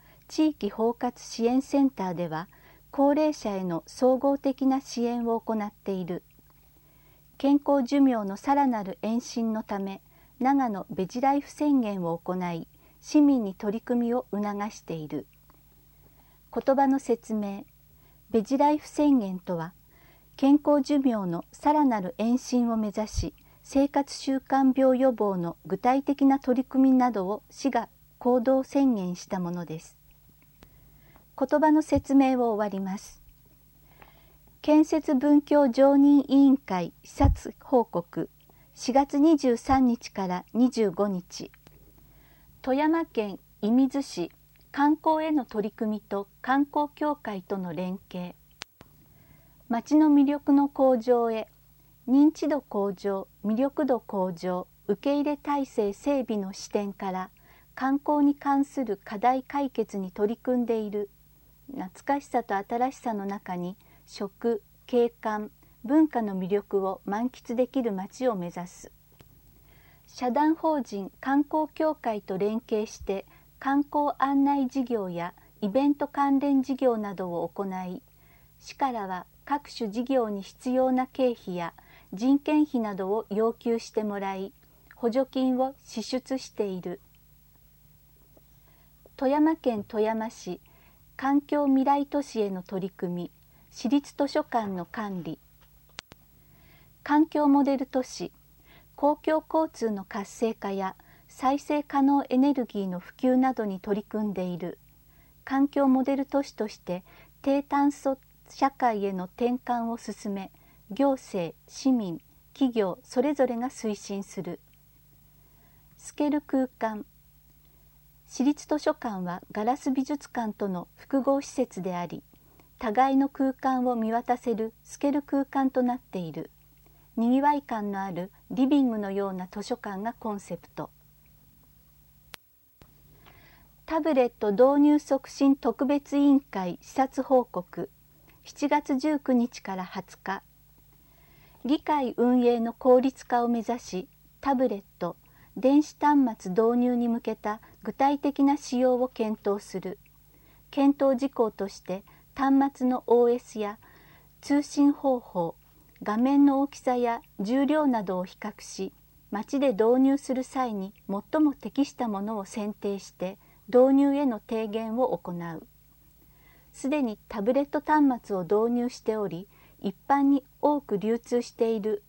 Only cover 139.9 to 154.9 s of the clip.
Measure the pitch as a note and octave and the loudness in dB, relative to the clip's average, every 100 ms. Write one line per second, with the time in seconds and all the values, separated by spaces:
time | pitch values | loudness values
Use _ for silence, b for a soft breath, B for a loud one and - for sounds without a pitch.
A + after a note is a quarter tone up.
139.9 | G3 - - - F#3+ - _ _ _ _ | -10 -14 -12 -10 -10 -10 _ _ _ _
140.9 | _ b b b b b b A#3+ D#4 - | _ b b b b b b -2 -2 0
141.9 | D4+ B3+ - A#3+ B3+ A#3+ A#3+ A3+ - C4 | -2 -2 0 2 4 4 2 -2 -2 4
142.9 | B3+ C4 - - A#3+ A#3+ A#3 A3 A#3 - | 6 4 -4 -2 -2 0 -2 -4 -6 -6
143.9 | F#3 - _ _ _ C#4 C4 C4 G3+ - | -10 -10 _ _ _ -2 0 0 -2 -12
144.9 | - F3 - b b b - C4 C#4+ D4+ | -8 -8 -8 b b b 0 4 4 4
145.9 | - D4 D4 B3+ A3 F#3+ F3+ A3+ A#3+ B3 | 0 2 4 2 0 -4 0 2 4 2
146.9 | A#3+ A#3+ A#3 - A3 G#3+ A3 b b - | 0 0 -2 -4 -6 -6 -8 b b -8
147.9 | - C#4 C#4+ C#4+ C#4 C#4 D4 - B3 B3+ | 0 0 2 -2 2 2 2 -2 0 2
148.9 | B3 B3+ - A3 G#3+ G#3 G3+ - F#3+ F3+ | 2 -2 -4 -6 -4 -4 -4 -6 -12 -10
149.9 | - _ _ _ b b b b - C#4 | -14 _ _ _ b b b b 0 2
150.9 | C#4+ C4+ B3+ C#4 - A3+ - G3 - - | 4 2 2 -2 -2 -2 -2 -10 -10 -10
151.9 | F#3 - b b - C4+ C4+ C#4 - B3+ | -10 -12 b b -2 2 2 2 0 -2
152.9 | B3+ - A#3 A#3+ B3 - A3 G#3 G#3+ b | -2 2 4 4 0 -4 -10 -8 -10 b
153.9 | b b b b _ - C#4+ C#4+ D4 C#4+ | b b b b _ -2 0 0 2 2